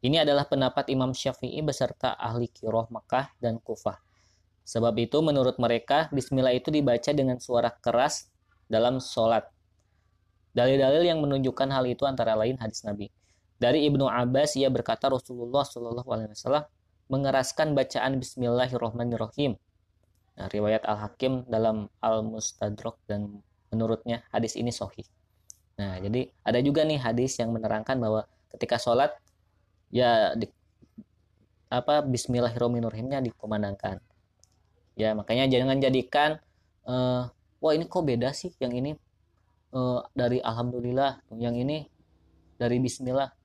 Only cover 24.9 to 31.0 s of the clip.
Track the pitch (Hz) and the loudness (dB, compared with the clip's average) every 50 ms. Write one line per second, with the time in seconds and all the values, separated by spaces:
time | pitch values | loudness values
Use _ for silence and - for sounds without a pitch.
24.9 | - - 101 _ _ _ _ _ _ _ _ _ - _ _ _ _ - 104 98 | -10 -16 -20 _ _ _ _ _ _ _ _ _ -20 _ _ _ _ -8 -8 -6
25.9 | 92 92 95 101 110 123 127 - _ _ _ - 113 123 131 143 143 160 156 156 | -6 -6 -6 -2 -2 -2 -2 -4 _ _ _ 0 2 2 2 4 4 2 2 2
26.9 | 156 143 127 120 113 120 127 135 - - 120 113 117 113 110 107 110 107 110 - | 0 0 0 0 0 0 0 0 0 -2 -2 -2 -2 -2 -2 -2 -2 -2 -2 -2
27.9 | 135 131 117 110 110 110 107 _ _ _ _ _ - - - - 120 117 - 127 | -2 0 0 0 0 0 -2 _ _ _ _ _ -8 -8 -2 -2 -2 0 2 2
28.9 | 117 123 139 151 - - _ _ _ _ _ _ _ _ _ _ _ _ _ _ | 4 4 4 2 0 -6 _ _ _ _ _ _ _ _ _ _ _ _ _ _
29.9 | - 120 123 120 120 113 107 90 71 113 110 - _ _ _ _ _ _ - _ | 0 2 4 6 6 6 4 2 2 -2 -4 -6 _ _ _ _ _ _ -20 _
30.9 | _ - | _ -20